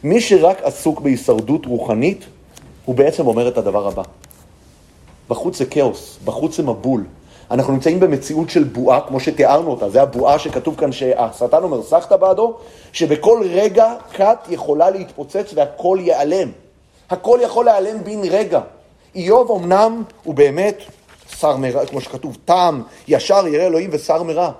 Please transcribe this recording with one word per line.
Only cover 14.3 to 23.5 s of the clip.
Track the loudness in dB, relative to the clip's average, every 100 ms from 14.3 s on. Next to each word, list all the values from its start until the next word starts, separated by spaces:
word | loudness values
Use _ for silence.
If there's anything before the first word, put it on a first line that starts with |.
| 2 -2
יכולה | -8 -2 2 2
להתפוצץ | 2 -10 -14 -8 -8 -6 -2
והכל | -4 -2 -2 0
ייעלם. | 0 0 0 -2 -4 -10 _ _ _ _ _
הכל | -6 0 2
יכול | 2 2 2
להיעלם | 2 0 -6
בן | -8 -6 -2
רגע. | 0 0 -2 -4 -20 _ _ _ -8
איוב | 2 2 4
אמנם | -2 2 2 2 0 -12 -12
הוא | -8
באמת | 2 2 4 -2 -4 -16 -20 _ _ -20 -4
שר | -2 -2
מרע, | -2 -4 -4
כמו | -6
שכתוב, | -10 -12 -12 -12 0
תם, | 2 2 -2 -10 -18 -2
ישר, | -2 2 2
ירא | 2